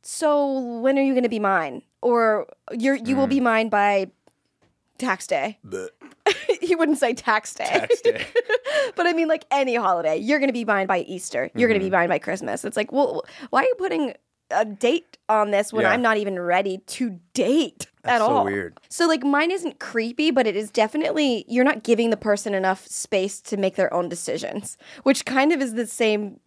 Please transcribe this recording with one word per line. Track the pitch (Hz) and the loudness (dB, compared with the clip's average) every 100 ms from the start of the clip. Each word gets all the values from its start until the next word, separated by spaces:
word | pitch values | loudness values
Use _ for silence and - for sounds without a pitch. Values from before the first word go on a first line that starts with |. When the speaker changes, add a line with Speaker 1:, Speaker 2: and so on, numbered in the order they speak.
Speaker 1:
"So | - - 311 294 277 269 247 233 | -12 -2 2 2 2 -2 -4 -2
when | 254 277 | 0 2
are | |
you | 277 | 4
gonna | 254 247 | 2 2
be | 220 | 0
mine?" | 202 190 156 127 - _ | 2 2 0 -8 -16 _
Or, | 247 233 226 214 - - - | 0 4 4 2 -4 -12 -12
"You're, | 233 254 277 | -2 0 0
you | 240 | 0
will | 262 269 | 0 2
Speaker 2:
Mm. | 277 | 2
Speaker 1:
be | |
mine | 247 220 226 | 2 2 2
by | 208 202 202 190 _ _ _ _ _ _ _ _ _ | 2 4 2 0 _ _ _ _ _ _ _ _ _
tax | 254 - - | -4 -4 -2
day." | 165 139 208 - | -4 -4 -8 -12
Speaker 2:
Bleh. | 95 92 _ - _ - | -12 -12 _ -20 _ -2
Speaker 1:
<laughs> | - - 392 | -2 -2 -4
He | 339 339 | 0 0
wouldn't | 320 302 | 2 2
say | 247 | 0
tax | 240 - 214 - | -2 0 0 -2
day. | - - | -8 -2
Speaker 2:
Tax | - - 466 | -2 0 0
day. | 466 - - 480 - 494 | 2 -2 -2 -4 -2 -4
Speaker 1:
<laughs> | 508 605 523 - | -2 -2 -2 0
But | 349 | 0
I | |
mean, | 330 320 | 2 0
like, | 311 - | 0 0
any | 277 262 | 0 0
holiday. | 233 196 175 156 160 | 0 0 0 0 -2
"You're | 214 294 | 0 2
gonna | 277 | 2
be | 240 | 0
mine | 220 202 190 | 0 0 2
by | 185 | 0
Easter. | - 185 - 123 131 | -2 -10 -6 -6 -6
You're | - 240 | 0 2
gonna | 208 | 2
be | 190 | 2
Speaker 2:
Mm-hmm. | |
Speaker 1:
mine | 185 175 | 2 2
by | 170 | 0
Christmas." | - 190 143 - | -2 -6 -6 -6
It's | - - | -6 -4
like, | 214 | -2
well, | 262 285 - - - 262 | 0 0 -2 -10 -16 -4
why | 247 | 0
are | |
you | 508 480 | 0 -2
putting | 370 330 277 - _ _ _ | -2 -2 -4 -6 _ _ _
a | 170 | -2
date | 220 202 240 330 _ - - | -2 -2 0 0 _ -20 0
on | 214 208 | 0 2
this | 202 208 | 0 0
when | 220 | 0
Speaker 2:
Yeah. | 220 | 2
Speaker 1:
I'm | 220 | 2
not | 240 214 | 2 0
even | 202 185 | -2 -4
ready | 175 180 202 190 - | 0 0 0 -6 -10
to | - 247 180 _ | -6 -6 -6 _
date | - 214 294 285 _ - _ | -2 2 2 0 _ -18 _
Speaker 2:
That's | - 240 | 0 2
Speaker 1:
at | 214 | 4
Speaker 2:
so | 285 | 2
Speaker 1:
all? | |
Speaker 2:
weird. | 98 98 85 - _ | 0 -2 -6 -12 _
Speaker 1:
So, | - 339 | 0 2
like, | 320 | 2
mine | 277 285 330 | 2 0 0
isn't | 370 339 - | -2 -4 -8
creepy, | - 226 226 240 311 | -6 -4 -4 0 0
but | 262 226 | 2 2
it | 196 | 0
is | 214 | -2
definitely, | - 214 302 320 311 285 226 - | 0 0 0 -2 0 2 0 -2
you're | 240 | 2
not | 262 277 | 2 2
giving | 220 233 233 | 2 2 2
the | 220 | 0
person | 220 202 220 | 0 0 0
enough | 196 190 190 - | -2 0 -2 -6
space | - - 202 190 - | -12 -2 -2 -2 -6
to | - 202 | -8 -2
make | 190 196 | -2 0
their | 180 | 0
own | 175 175 | 0 -4
decisions, | 170 - 156 - - - - - - | -6 -6 -6 -6 -10 -12 -18 -20 -4
which | - 269 | 0 2
kind | - 254 285 | 0 0 2
of | 320 | 2
is | 262 | 0
the | 220 226 | -4 -6
same | - 226 214 208 - | 0 0 0 -4 -12